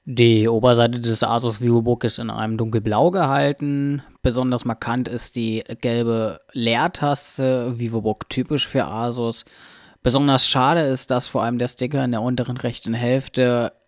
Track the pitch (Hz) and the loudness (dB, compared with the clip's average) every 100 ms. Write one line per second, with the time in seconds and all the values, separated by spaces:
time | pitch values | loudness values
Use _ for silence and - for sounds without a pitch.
0 | - 120 117 110 110 113 123 120 120 120 | -4 4 6 6 4 4 4 6 4 2
1 | 117 110 110 117 120 107 120 117 117 120 | -2 0 0 0 -2 -2 2 2 2 0
2 | 117 - 113 110 110 110 113 110 110 104 | -2 -4 -6 -6 -4 -4 -2 -2 0 2
3 | 170 185 143 139 143 143 143 143 143 143 | 2 2 0 2 0 -2 -4 -2 -2 -4
4 | - _ 131 120 127 123 123 110 - 123 | -8 _ -2 0 0 -2 -4 -6 -4 -4
5 | 120 120 - 120 113 110 - 120 120 117 | -4 -6 -8 -6 -4 -4 -6 -6 -2 0
6 | 117 113 110 - _ 127 113 117 170 - | 0 0 -2 -6 _ -4 0 2 0 0
7 | 147 139 - - 131 127 120 120 117 113 | -2 -2 -6 -2 0 0 -2 -4 -2 -2
8 | 107 107 - 127 - 151 - 131 76 107 | -2 -4 -6 -4 -2 -2 0 -2 -2 -2
9 | 120 120 117 - - - - - - _ | -4 -2 -4 -4 -10 -18 -20 -20 -20 _
10 | 127 135 143 131 - 135 131 170 143 131 | 0 4 6 4 4 4 4 4 2 -2
11 | - 123 - 123 113 120 120 - 127 143 | -2 -2 -2 -2 0 0 -4 -4 -4 -2
12 | 127 113 123 123 123 123 120 - 110 113 | 0 -2 -2 -2 -4 -4 -6 -6 -6 -2
13 | 120 135 - - 123 120 117 _ | 0 0 -2 0 2 2 -2 _